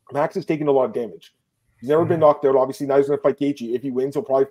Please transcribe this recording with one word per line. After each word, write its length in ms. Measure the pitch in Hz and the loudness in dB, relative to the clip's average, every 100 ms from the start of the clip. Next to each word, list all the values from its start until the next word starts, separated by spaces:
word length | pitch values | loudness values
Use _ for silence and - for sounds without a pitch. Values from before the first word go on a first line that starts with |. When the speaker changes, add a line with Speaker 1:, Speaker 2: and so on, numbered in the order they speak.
| - | -10
Speaker 1:
Max 220 | 135 156 | -4 -4
has 100 | 196 | -4
taken 240 | 165 160 147 | -6 -2 0
a 40 | |
lot 120 | 135 | 2
of 80 | 123 | 0
damage. 420 | 110 113 - - _ _ _ _ _ | -2 -8 -12 -20 _ _ _ _ _
He's 80 | 120 | -2
never 160 | 156 | 0
been 100 | 170 170 | 2 4
Speaker 2:
Mm-hmm. 40 | |
Speaker 1:
knocked 240 | 156 147 | 4 4
out. 120 | 139 135 | 4 2
Obviously, 300 | 131 - 139 | 0 -4 0
now 120 | 139 | 2
he's 80 | 139 | 2
gonna 140 | 143 | 0
fight 160 | 143 123 | 0 0
Gaethje. 360 | 143 143 117 | -2 -4 -4
If 80 | 120 | -6
he 80 | 139 | -4
wins, 240 | 123 135 | -4 -4
he'll 80 | 143 | -4
probably 240 | - 135 139 | -2 0 0